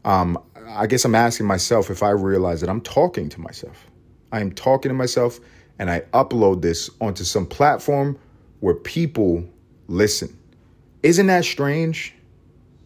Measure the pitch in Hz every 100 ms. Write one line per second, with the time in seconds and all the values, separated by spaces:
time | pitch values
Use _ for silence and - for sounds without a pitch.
0 | 104 95 87 85 - - 113 107 107 127
1 | 127 110 117 117 104 95 - 117 98 92
2 | 104 101 95 95 90 82 87 110 - 135
3 | 175 175 73 - 80 - 80 - - _
4 | _ _ _ 113 101 - 135 135 135 131
5 | 127 127 120 - - - _ - 90 85
6 | - 120 135 120 101 90 85 82 - -
7 | 110 87 92 104 87 - 147 131 - 143
8 | 139 139 _ _ _ _ 95 85 - 165
9 | 160 117 95 85 90 _ _ _ - 85
10 | 107 - - - _ _ _ _ _ _
11 | 151 170 190 180 170 - 143 151 165 160
12 | - - _ _ _ _ _ _